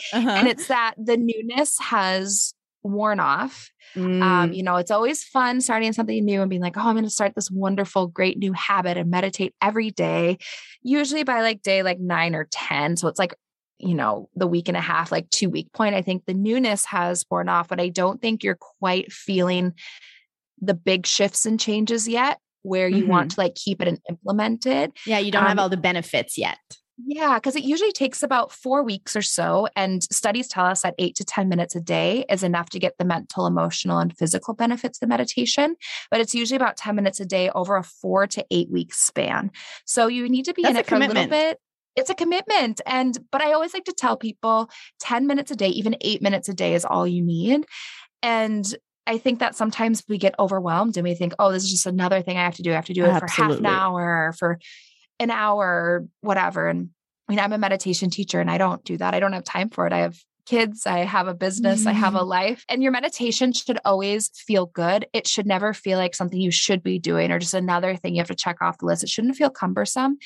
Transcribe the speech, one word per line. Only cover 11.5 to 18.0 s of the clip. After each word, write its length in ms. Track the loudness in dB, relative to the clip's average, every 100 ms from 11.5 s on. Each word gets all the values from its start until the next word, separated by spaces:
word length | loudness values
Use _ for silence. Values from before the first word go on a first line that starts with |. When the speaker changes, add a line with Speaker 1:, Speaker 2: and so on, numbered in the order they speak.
| 0
Speaker 2:
day, 220 | 0 2
like, 160 | 2 0
nine 340 | 0 0 0
or 140 | -2 -4
ten. 460 | -8 -4 -2 0 0
So 120 | 0
it's, 100 | 0
like, 160 | -2 -4 _ _ _ _
you 160 | -2
know, 360 | 0 2 0 -4
the 120 | -4 0
week 220 | 0 0
and 80 | -2
a 20 |
half, 320 | -2 -2 0
like, 160 | -2 -2
two 220 | -2 0
week 200 | -2 -6
point, 200 | -2 0
I 60 | 0
think 220 | -2 -4
the 80 | -2
newness 540 | -2 0 2 2 0 -2
has 400 | -2 -2 -2 -2
worn 180 | -2 0
off, 180 | 0 0
but 120 | -2
I 80 | -2
don't 320 | 0